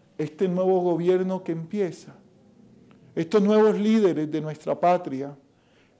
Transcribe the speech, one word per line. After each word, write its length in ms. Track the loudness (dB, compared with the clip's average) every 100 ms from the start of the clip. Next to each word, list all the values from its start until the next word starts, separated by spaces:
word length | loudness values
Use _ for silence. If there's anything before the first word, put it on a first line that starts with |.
| _ -8
este 320 | -8 -4 -2
nuevo 320 | 0 2 2
gobierno 600 | 0 0 2 0 0 -6
que 120 | -6
empieza, 600 | -8 -8 -6 -6 -6 -20 -20 _ _ _ _ -20 _ _ -20 -12
estos 280 | -8 0 2
nuevos 380 | 4 4 4 2
líderes 500 | 2 4 2 0 -2
de 100 | -4
nuestra 400 | -6 -8 -6 0
patria, 560 | 2 2 -2 -8 -10 -14 _ _ _ _ _ _